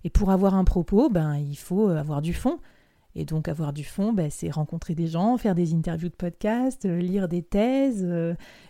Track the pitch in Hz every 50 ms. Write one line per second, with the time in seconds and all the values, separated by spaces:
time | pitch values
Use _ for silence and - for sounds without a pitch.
0 | - 165 - - 208 190 190 185 196 196 190 190 185 - - 180 165 - 196 208
1 | 277 311 208 175 156 151 147 147 147 143 147 - - - 180 196 220 202 170 151
2 | 147 151 151 143 151 170 175 - - 254 339 - - - _ _ _ _ _ _
3 | _ _ - 156 156 143 156 160 156 170 156 156 156 147 143 151 143 - - -
4 | 196 220 233 196 160 147 - - - 165 143 156 151 - 165 165 - - 165 160
5 | 170 165 160 165 185 226 254 240 - 214 185 170 175 160 165 165 156 175 165 160
6 | 170 175 - - 185 175 170 _ - 208 220 240 254 262 254 - - 190 170 175
7 | 180 180 185 202 190 165 170 180 165 _ - 202 214 247 262 269 277 277 240 202
8 | 185 175 175 170 165 170 170 - - - - - -